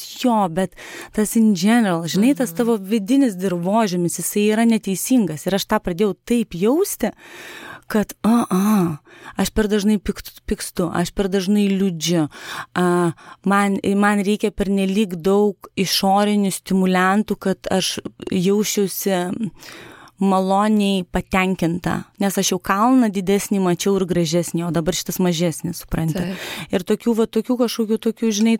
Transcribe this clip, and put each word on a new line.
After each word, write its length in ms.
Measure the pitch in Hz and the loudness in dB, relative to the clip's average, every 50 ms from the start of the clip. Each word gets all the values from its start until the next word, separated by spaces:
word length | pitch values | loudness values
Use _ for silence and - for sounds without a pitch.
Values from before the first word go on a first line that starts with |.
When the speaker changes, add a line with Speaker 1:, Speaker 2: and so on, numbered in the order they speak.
| - - - | -6 -14 -14
Speaker 1:
jo, 300 | - - 247 233 214 196 | -2 0 0 2 2 0
bet 320 | 175 160 185 190 180 - - - - - - - - | 0 0 -2 -4 -4 -4 -12 -20 -18 -16 -18 -18 -8
tas 260 | - - 214 - - | -2 -2 -2 0 2
in 160 | 233 220 220 208 | 4 4 4 4
general, 520 | 165 175 214 233 247 226 196 170 165 170 | 4 2 4 4 4 4 2 2 0 -2
žinai, 260 | 160 143 185 214 262 285 | -2 0 2 4 4 4
tas 160 | 277 254 - | 2 0 -4
Speaker 2:
Mhm. 40 | - - | -2 -2
Speaker 1:
tavo 200 | 240 226 233 208 | 0 0 0 -2
vidinis 580 | 190 185 220 226 196 190 269 277 277 240 190 | -2 -2 -2 -2 0 2 2 4 4 2 0
dirvožemis, 800 | 180 185 196 180 175 170 185 202 226 226 196 175 180 175 165 - - | -2 -4 -2 -2 -2 -2 0 2 2 2 2 0 0 -2 -2 -2 -4
jisai 300 | 170 - - 208 208 214 | -8 -4 -2 0 2 2
yra 160 | 214 220 233 | 2 4 4
neteisingas. 760 | 233 226 214 - 190 190 170 - - 254 254 208 165 151 147 - | 4 2 2 0 -2 -4 -4 0 2 2 4 4 2 -2 -4 -4
Ir 80 | 180 190 | -2 -2
aš 100 | 196 - - | -2 -2 0
tą 100 | 220 214 | -2 -2
pradėjau 360 | - 190 175 165 214 202 185 _ | -2 -2 -2 0 0 0 0 _
taip 320 | _ - 233 240 208 - - | _ -2 0 0 0 -2 -4
jausti, 580 | 165 185 220 269 339 403 - - - - 208 - _ - - - - - - - - - - - - _ - | -2 0 2 2 2 0 -2 -2 -4 -4 -4 -4 _ -20 -20 -20 -20 -18 -18 -18 -18 -18 -18 -20 -20 _ -4
kad, 260 | - 214 196 - - _ | -2 -2 -2 -2 -6 _
a, 260 | - 208 233 240 - - | 0 2 4 4 2 2
a, 500 | 190 180 196 208 220 202 175 170 156 143 _ - - - - - - | 0 0 2 4 4 4 2 2 -2 -6 _ -20 -20 -20 -20 -18 -6
aš 160 | - 196 - | -4 -4 -2
per 160 | - 220 214 202 | 0 0 0 2
dažnai 300 | 208 214 190 214 214 190 | 2 2 2 2 2 2
pikt-, 400 | - - - - - - - - _ | 0 -4 -8 -8 -8 -18 -20 -20 _
pykstu, 440 | - 214 - - - - - 262 - | -6 -6 -6 -6 -14 -4 -4 -4 -2
aš 220 | - - 175 - - | 0 -2 -4 -4 -2
per 140 | - 202 190 | -4 -2 0
dažnai 400 | 185 202 180 190 208 208 208 196 | 0 -2 0 2 2 2 2 2
liūdžiu, 640 | 196 185 196 196 170 160 151 165 180 170 151 139 - - - - - - - _ | 2 2 0 0 -2 -2 -2 0 0 0 0 -2 -4 -12 -16 -14 -12 -12 -12 _
a, 160 | - - 180 175 175 175 175 170 - - - - - _ | -4 0 0 2 2 2 2 0 -2 -4 -12 -20 -20 _
man, 380 | - 190 202 202 202 202 196 - - - 196 | -2 0 2 2 2 2 0 -2 -2 0 0
man 240 | 202 208 208 208 202 | 2 2 2 2 2
reikia 300 | 190 196 214 - - 208 | 2 0 0 0 -2 -4
pernelyg 640 | - - 202 190 196 196 196 190 190 208 220 175 185 170 | -2 -2 -2 -2 0 0 0 0 0 0 0 -2 -2 -4
daug 380 | 156 190 196 202 208 208 185 _ _ - - | 0 2 2 4 4 2 0 _ _ -14 -4
išorinių 800 | - 190 - - - - 196 190 202 208 208 208 208 202 190 | -4 -2 -2 -2 0 0 2 2 2 2 2 2 2 0 0
stimuliantų, 840 | 175 - _ - 190 190 185 185 185 180 185 185 196 208 214 - 202 - | -2 -4 _ -2 0 2 2 2 2 2 2 2 2 2 0 -2 -4 -4
kad 200 | - 196 185 - - - | -2 -4 -4 -2 -4 -2
aš 300 | 185 190 180 - - - - - - _ - - | -2 -2 0 -2 -6 -8 -10 -14 -16 _ -10 -4
jausčiausi 1000 | - 190 175 196 202 208 208 - - 208 202 180 - - - 202 190 175 180 180 - - 226 170 - - - - - - - - - - - - _ - | -2 0 2 2 2 2 0 0 0 0 -2 -2 -2 -4 -4 -2 -2 -2 -2 -4 -6 -6 -8 -8 -10 -12 -20 -20 -20 -20 -20 -20 -20 -20 -20 -20 _ -2
maloniai 840 | 190 196 190 190 190 185 190 196 208 214 214 208 202 196 196 190 180 | 0 2 2 2 2 2 2 2 2 2 2 2 2 2 0 0 -2
patenkinta, 1000 | _ - 185 - - - 190 185 185 190 - 180 160 170 180 - 175 - - - _ _ - | _ -4 -6 -4 -2 0 0 0 0 0 0 0 -2 -2 -2 -2 -4 -4 -4 -6 _ _ -4
nes 160 | 202 196 - 202 | -2 -2 0 0
aš 140 | 185 - | 0 0
jau 80 | 190 180 | 0 -2
kalną 460 | _ - 190 196 220 247 262 262 240 214 | _ -2 0 2 2 4 4 4 4 2
didesnį 480 | 180 202 185 170 196 202 - - 208 196 | 0 -2 0 2 2 0 2 0 0 0
mačiau 380 | 190 180 175 - - 196 196 190 | 2 2 0 0 0 0 0 0
ir 60 | 190 | 0
gražesnį, 600 | 170 180 175 170 151 165 175 165 - - 165 170 175 | 0 0 0 0 2 2 0 -2 0 -4 -4 -4 -2
o 20 | |
dabar 240 | 151 170 160 170 175 | -2 -2 0 0 -2
šitas 240 | - - - 170 - | -4 -4 -6 -2 0
mažesnis, 640 | 185 180 175 156 175 170 156 - - 170 170 - | 0 0 2 2 0 -2 -2 -4 -6 -8 -8 -8
supranti. 320 | - - - - 160 160 151 | -10 -6 -4 -2 -2 -2 -2
Speaker 2:
Taip. 300 | 190 170 180 190 175 - - - 214 165 - | -2 -4 -6 -6 -8 -10 -12 -10 -12 -10 -4
Speaker 1:
Ir 140 | - 190 175 | -4 -4 -2
tokių, 280 | - 214 - - 233 233 214 | -2 -4 -2 0 -2 0 2
va, 80 | 226 | 0
tokių 300 | - - 226 208 - 254 233 | 0 0 -4 -2 -2 0 0
kažkokių, 400 | 247 220 - - 226 202 226 220 | 0 -2 0 -4 -2 -2 -2 -2
tokių, 300 | - 226 214 - 233 226 | -2 -4 -4 0 -2 -2
žinai, 240 | 214 196 226 226 226 | 0 2 2 2 2